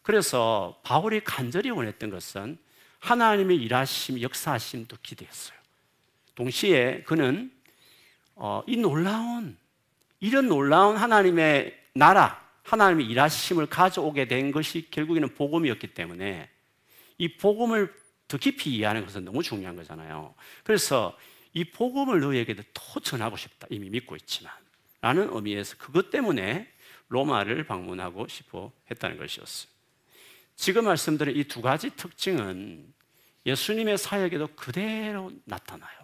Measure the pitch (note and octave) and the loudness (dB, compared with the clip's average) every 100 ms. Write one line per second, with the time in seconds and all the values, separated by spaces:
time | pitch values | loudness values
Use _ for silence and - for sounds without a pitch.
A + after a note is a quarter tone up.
0 | - G#3+ F3 B2+ A2+ G#2+ F2 - - C3+ | 4 2 2 2 2 2 -2 -10 0 0
1 | G#3+ G#3+ - - A#2+ E3+ B3+ G3+ A2 - | 2 -2 -4 -6 -4 -2 -2 -4 -6 -6
2 | G#2+ F#2+ - G2 G#2 E3 _ _ - _ | -10 -10 -10 -10 -10 -14 _ _ -20 _
3 | - A#3+ A3+ G#3 F#3+ F3 A#2 B2 C#3 - | -2 4 4 4 4 2 2 0 0 -4
4 | - B2+ A#2+ - - B2+ - B2 A2+ A2 | -6 -6 -6 -6 -4 -4 -6 -12 -14 -18
5 | - C3 B2+ - - - _ _ _ _ | -18 -18 -18 -16 -18 -20 _ _ _ _
6 | _ _ _ - B2 - G#3 D3+ B2 - | _ _ _ -6 -4 0 4 6 4 -2
7 | - D#3+ C#3+ D#3+ B3+ _ _ _ _ _ | -2 2 2 0 -6 _ _ _ _ _
8 | _ _ _ - G#2+ G#2 - A#3+ G#3 D3 | _ _ _ -12 -6 -6 -4 -2 0 0
9 | F#3 A3 A#3 A#3+ F#3 G2 _ _ _ _ | 0 -2 -4 -6 -10 -14 _ _ _ _
10 | _ _ G3+ C4+ C4 D3 C#3 D#3+ G3+ G#3+ | _ _ 0 2 4 2 6 8 8 6
11 | A#3 A3 F#3 E3+ D#3 C#3 - - _ C3 | 4 6 6 6 4 4 0 -10 _ 8
12 | D3+ F#3+ C3 - - _ - A3+ G3+ E3 | 8 10 6 2 -18 _ -2 6 6 6
13 | A2+ A#2+ D3 - - F3 D3 - F#3 F3+ | 2 4 4 2 0 0 0 4 4 4
14 | D3+ C#3+ A#2+ B2+ C#3 C#3+ D3+ E3+ - - | -2 0 0 0 0 -2 -2 -6 -6 -6
15 | D#3 E3 C#3 - C#3+ E3 D3+ G#2+ - - | 0 0 0 -2 -2 0 0 -2 -8 -10
16 | F2 F2 G2 F2+ - _ _ _ _ - | -10 -6 -8 -8 -12 _ _ _ _ -20
17 | - - E3+ - G3+ G#3 A#3 A3+ F#3+ - | -20 -6 -6 0 0 2 0 2 0 -4
18 | _ _ _ C#3+ C#4 - D3+ A#2 G#2+ A2 | _ _ _ -2 -2 -2 -4 -2 0 -2
19 | F#2 G2 F#2 A#2+ E3+ A2 F#2 F2 E2 E2 | -6 -12 -6 -6 -4 -6 -8 -14 -16 -16
20 | D#2+ D#2 D#2 _ - - - G#3+ - C3 | -12 -14 -14 _ -20 -12 0 0 2 0
21 | F#2 - - - _ E3 E3+ - B3 C4+ | 0 -8 -20 -20 _ -8 -8 -4 -4 -2
22 | C4+ F#3+ C#3+ C3 - G2+ G2+ - - - | 2 2 2 -2 -2 -8 -12 -18 -14 -10
23 | - B2+ A2 G2+ - _ - G#2+ G2 A#2 | -8 -6 -6 -8 -14 _ -14 -12 -8 -8
24 | B2 D#2 - - - - _ _ _ _ | -8 -18 -10 -12 -12 -20 _ _ _ _
25 | - D#3 G#3 A2+ G#2 G#2 G2 - - D3+ | 0 0 0 -4 -4 -6 -8 -14 -2 -2
26 | G3 - A3+ B2+ F#2+ D3 A#3 _ - - | 0 -2 0 0 -2 -4 -8 _ -20 -20
27 | _ A#2+ D3 A#2+ G2+ B2 D#3 F#2+ F2+ F#2 | _ -2 0 0 0 -4 -4 -8 -8 -10
28 | F#2 F2+ C#3 - - F2 G#2 _ _ - | -10 -10 -12 -14 -16 -14 -14 _ _ -8
29 | F2+ D#2 C#2+ - - - - _ _ _ | -8 -8 -12 -12 -14 -16 -16 _ _ _
30 | _ _ - - _ - - G3 A3 D#3+ | _ _ -20 -20 _ -4 0 2 4 2
31 | - D3+ D3 D3 C#3+ A#2+ B2 D3+ D#4+ - | 2 0 0 -2 -4 -2 0 0 -2 -10
32 | F3+ - F#3+ E3+ G2+ F#2 G2+ D#2+ D2 _ | -16 -6 -2 -2 -2 -6 -10 -16 -20 _
33 | _ _ _ _ A#2+ C3+ - A3 G#3+ G3+ | _ _ _ _ -4 -4 -2 -2 0 -2
34 | - G3+ F#3 E3 D3+ - - F3 G#3+ A3 | -2 -2 -2 -2 -6 -10 -10 -6 -6 -6
35 | G#3+ G#3 F#3 F#3 - - - - - - | -6 -8 -10 -16 -12 -12 -12 -18 -18 -20